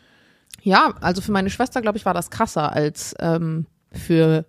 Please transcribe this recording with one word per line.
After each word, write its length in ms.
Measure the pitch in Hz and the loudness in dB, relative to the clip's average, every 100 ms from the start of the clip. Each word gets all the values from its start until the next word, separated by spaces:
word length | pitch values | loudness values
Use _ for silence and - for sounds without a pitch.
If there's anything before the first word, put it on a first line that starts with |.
| _ _ _ _ _ - | _ _ _ _ _ -6
ja, 300 | 196 196 302 - | 2 4 4 2
also 200 | 165 180 | -2 -2
für 120 | 202 | -2
meine 180 | 202 190 | -2 -2
Schwester, 300 | - 254 262 | -2 -4 -2
glaub 140 | 226 | -2
ich, 100 | 208 | -2
war 100 | 196 | -2
das 160 | 175 - | -2 -4
krasser 420 | - 226 170 151 | -4 -2 -2 -2
als, 420 | - 151 - - - | 0 -2 -4 -12 -6
ähm, 460 | 170 165 165 160 156 _ _ | -2 0 -2 -4 -6 _ _
für 520 | - - 165 160 160 | -10 0 4 4 4